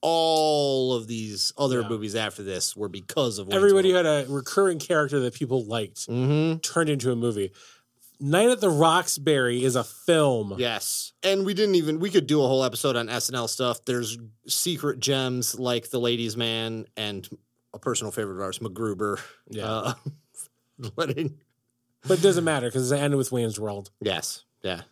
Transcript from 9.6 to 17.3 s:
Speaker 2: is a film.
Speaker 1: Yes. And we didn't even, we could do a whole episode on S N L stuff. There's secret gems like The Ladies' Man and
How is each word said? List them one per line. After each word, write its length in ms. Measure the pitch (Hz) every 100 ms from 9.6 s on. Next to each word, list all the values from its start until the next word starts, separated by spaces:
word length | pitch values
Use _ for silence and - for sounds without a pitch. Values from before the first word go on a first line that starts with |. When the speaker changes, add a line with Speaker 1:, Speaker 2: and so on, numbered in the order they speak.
Speaker 2:
is 140 | 131 127
a 60 | 110
film. 680 | - - 165 147 120 101 98
Speaker 1:
Yes. 560 | 123 107 - - - -
And 220 | 190 196 190
we 80 |
didn't 220 | 190 214 185
even, 240 | 156 156
we 80 | 196
could 180 | 180 131
do 160 | 151
a 40 | 131
whole 180 | 131 131
episode 320 | 117 143 120
on 100 | 117
S 220 | 120 -
N 60 | 123
L 120 | 113
stuff. 380 | - 127 113 -
There's 320 | 123 113 117 113 - -
secret 540 | - 175 160 147 135
gems 580 | 120 135 131 123 120 -
like 320 | 123 120 -
The 100 | 123
Ladies' 340 | 120 120 117 113
Man 500 | 117 113 113 113 - -
and 280 | 107 98 -